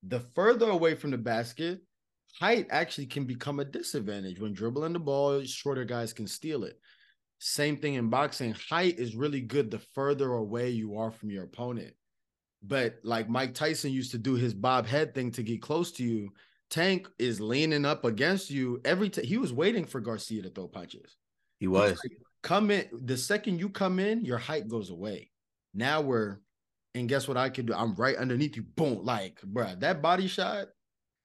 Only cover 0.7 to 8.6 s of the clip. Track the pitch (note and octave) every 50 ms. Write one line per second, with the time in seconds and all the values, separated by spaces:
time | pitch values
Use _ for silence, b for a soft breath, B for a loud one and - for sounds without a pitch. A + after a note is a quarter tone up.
0.7 | G3+ E3+ E3 E3 D#3+ D#3 - D3 C3+ A#2+ A2 A#2+ A#2 A2+ A#2+ A#2+ A#2+ - D#3+ E3+
1.7 | F3+ F#3 _ _ _ _ _ _ _ _ _ _ _ - E3+ G3 A#3 A#3+ F#3 -
2.7 | - D3 E3+ E3 - - C#3+ B2 - D3 C#3 B2 B2+ B2+ - D3 C#3+ C#3+ C#3+ C#3
3.7 | C#3+ - F4 - - D3 G#2+ G2 G#2 G2+ G2 F#2+ F2+ F2+ G#2+ G#2+ G2+ F2+ G#2 A#2
4.7 | A#2+ C#3+ D3+ E3 E3+ F3+ E3 C#3+ C#3 C#3 C#3+ C#3+ C#3 C#3 C3+ B2+ - - - C#3+
5.7 | C#3 C3 B2+ G#2+ B2 A#2+ A#2 A2+ - - A2 F#2+ - - - D#3+ D#3 C#3 G2+ -
6.7 | - _ b b b b b b b b b _ _ _ - - - - D3 D3+
7.7 | D3 C#3 D3 D3 C#3 C3 A#2 A2+ A2 C3 D3 D3 - - C#3 A#2 A2 G#2